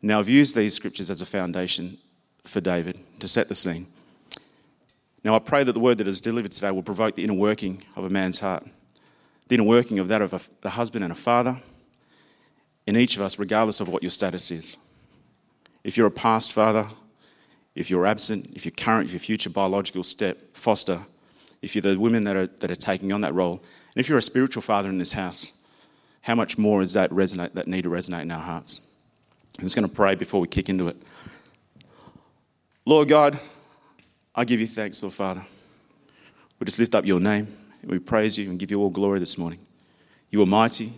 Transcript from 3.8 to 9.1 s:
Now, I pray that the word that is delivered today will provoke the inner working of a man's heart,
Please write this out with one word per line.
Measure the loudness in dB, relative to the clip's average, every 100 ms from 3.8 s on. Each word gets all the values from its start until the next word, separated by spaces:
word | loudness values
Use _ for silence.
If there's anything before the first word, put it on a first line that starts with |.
| -10 -20 _ _ _ -20 _ _ _ _ _ _ _ _
Now, | 2 2
I |
pray | 4 2
that | 2
the | 2
word | 2 2
that | 0
is | -2
delivered | -4 -4 -4
today | -4 -4
will | -4
provoke | -4 -2 -2
the | 0
inner | -2 2
working | 2 0 -4 -8 -14 -10
of |
a | -4
man's | -2 -2 -2
heart, | -4 -6 -8 _ _ _ _